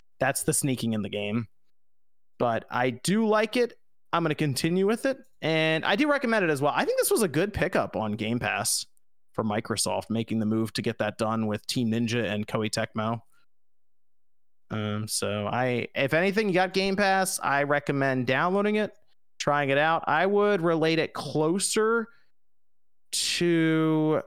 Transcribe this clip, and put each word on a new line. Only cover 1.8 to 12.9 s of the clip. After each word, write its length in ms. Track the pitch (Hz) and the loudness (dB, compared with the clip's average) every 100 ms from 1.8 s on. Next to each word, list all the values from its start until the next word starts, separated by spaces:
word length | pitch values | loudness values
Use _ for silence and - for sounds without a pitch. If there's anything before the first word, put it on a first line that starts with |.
| - - - - - - | -20 -20 -20 -20 -14 -2
But 260 | 123 110 - | 0 0 -2
I 180 | 123 131 | -2 -2
do 380 | 120 - 202 220 | -2 0 2 2
like 300 | 214 220 247 | 2 2 0
it. 160 | 233 - - - - | -2 -4 -20 -20 -4
I'm 120 | 170 | -2
gonna 100 | 165 | 0
continue 540 | 151 156 127 165 180 196 | 0 0 0 0 2 2
with 180 | 226 269 | 0 -2
it, 120 | 269 - - | -4 -8 -8
and 440 | 143 160 160 160 | -2 0 2 0
I 100 | - | 2
do 160 | 202 294 | 2 4
recommend 340 | 285 240 226 | 2 2 2
it 60 | 175 | 2
as 100 | 147 | 2
well. 120 | 143 | 0
I 100 | 127 | 0
think 140 | 285 523 | 0 0
this 140 | 453 | 2
was 100 | 392 | 2
a 60 | 202 | 2
good 260 | 139 202 | 0 -2
pickup 400 | - - 196 101 | 0 0 0 -2
on 200 | 92 107 | -2 -4
Game 260 | 104 107 120 | -2 -2 -2
Pass 440 | 104 98 107 - - - - - - | -2 -2 -2 -4 -6 -16 -20 -20 -12
for 100 | - | -6
Microsoft, 640 | 110 107 - 107 - 98 - | -2 -2 -4 -4 -2 -4 -4
making 300 | 110 113 113 | -4 -2 -2
the 60 | 107 | 0
move 260 | 110 113 | 0 -2
to 100 | - | -4
get 160 | 101 110 | -4 -2
that 180 | 107 - | -4 -2
done 300 | 110 113 110 | -2 -2 -2
with 180 | 104 - | -4 -4
Team 240 | - 117 | -2 0
Ninja 360 | 110 117 120 101 | 0 -2 -2 -2
and 160 | 104 | -4
Koei 240 | 104 120 107 | -4 -4 -4
Tecmo. 540 | - 107 | -4 -6